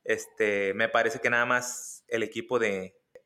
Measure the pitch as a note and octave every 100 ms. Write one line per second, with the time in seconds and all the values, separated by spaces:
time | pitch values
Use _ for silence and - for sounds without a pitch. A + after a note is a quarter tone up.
0 | - A2 - - G#2+ G2+ G2 G2+ A2+ A#2
1 | A2+ B2+ B2 A#2+ A#2+ B2 - - - -
2 | - A#2 G#2+ A#2 A2+ B2 A2 G2 F#2 _
3 | _ -